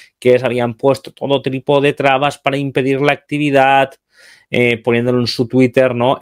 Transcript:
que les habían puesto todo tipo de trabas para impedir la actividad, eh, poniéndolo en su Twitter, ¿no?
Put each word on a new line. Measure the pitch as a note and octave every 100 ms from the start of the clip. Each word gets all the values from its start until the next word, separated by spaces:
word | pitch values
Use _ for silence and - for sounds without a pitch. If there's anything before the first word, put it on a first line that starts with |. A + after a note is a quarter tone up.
| - _
que | B2
les | B2
habían | B2 B2 A#2+
puesto | A2+ C#3 C3 -
todo | - C3+ C#3
tipo | B2 C3 - C#3+
de | C#3+
trabas | C#3 C3+ C3+ C#3+ -
para | - C#3
impedir | C#3 C3+ C3 C3+
la | D3
actividad, | C#3+ - D3 D3 C3+ C3+ C3+ C3+ - _ _ - - _
eh, | - B2 A#2
poniéndolo | - A#2 A#2+ B2
en | A#2
su | - A#2
Twitter, | B2+ B2+ B2 B2+
¿no? | A#2+ B2 C#3+